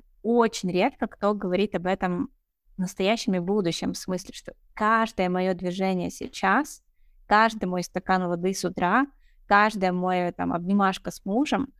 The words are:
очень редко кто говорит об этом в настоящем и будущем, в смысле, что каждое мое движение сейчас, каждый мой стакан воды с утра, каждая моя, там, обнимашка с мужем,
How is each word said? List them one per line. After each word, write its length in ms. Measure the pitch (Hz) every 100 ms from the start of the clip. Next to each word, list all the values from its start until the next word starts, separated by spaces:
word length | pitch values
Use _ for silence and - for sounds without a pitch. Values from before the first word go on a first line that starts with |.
| - _
очень 480 | 214 240 226 - 185
редко 340 | 180 220 - 226
кто 260 | - 202
говорит 400 | 208 196 180 202
об 120 | 190 180
этом 440 | 196 180 180 - _ _ _ _ -
в 40 |
настоящем 540 | 180 - 190 226 -
и 60 | 185
будущем, 520 | 175 214 170 160 185
в 40 | 190
смысле, 360 | - 185 -
что 200 | - - - _
каждое 540 | - 214 226 226 - 185
мое 240 | 180 185
движение 560 | 180 180 180 190 185 180
сейчас, 720 | - - - 190 214 302 - _ _ _ _ -
каждый 380 | 208 226 220 185
мой 160 | 180
стакан 440 | 175 - - 185 180
воды 260 | 175 185
с 100 | 190
утра, 420 | 175 185 180 226 277 _ _ _ -
каждая 440 | 202 214 214 185
моя, 400 | 180 180 180 175
там, 200 | 170 175
обнимашка 580 | 170 175 202 196 185 -
с 140 | -
мужем, 440 | 185 214 294 202 -